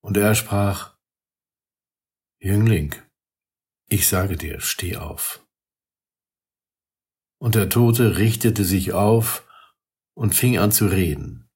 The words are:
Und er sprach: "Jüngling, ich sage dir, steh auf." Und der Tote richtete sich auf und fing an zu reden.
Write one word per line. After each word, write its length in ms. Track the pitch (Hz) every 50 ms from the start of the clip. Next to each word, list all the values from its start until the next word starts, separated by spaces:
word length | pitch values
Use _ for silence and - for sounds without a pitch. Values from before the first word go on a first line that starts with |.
Und 160 | _ - 95
er 180 | 101 101 107 110
sprach: 600 | 110 - - 101 101 101 101 95 - - - _ _ _ _ _ _ _ _ _ _ _ _ _ _ _ _ _ _ _ _ _ _ _ _ _ _ _ _ _ _
"Jüngling, 560 | - 92 98 104 107 113 110 82 73 73 - - - _ _ _ _ _ _ _ _ _ _ _ _ _ _ _ _ _
ich 200 | - 95 - -
sage 280 | - 92 92 98 90
dir, 240 | 80 - 76 - -
steh 360 | - - - - - 87 -
auf." 500 | - 80 78 - - - - - - _ _ _ _ _ _ _ _ _ _ _ _ _ _ _ _ _ _ _ _ _ _ _ _ _ _ _ _ _ _ _ _ _ _ _ _ _ _ _ _
Und 160 | - 120 110
der 140 | 113 98 92
Tote 500 | - 117 120 117 113 120 123 110 87 85
richtete 460 | 104 110 110 - - 117 110 - 101
sich 280 | 87 95 95 95 98 92
auf 540 | 87 101 104 113 113 113 113 - - - _ - - - _ _ _ _ _ _ _ _ _ _
und 200 | - 123 107 -
fing 240 | - - 123 123 87
an 120 | - -
zu 160 | 98 - 110
reden. 640 | 98 92 95 92 82 76 69 69 62 57 - - _ _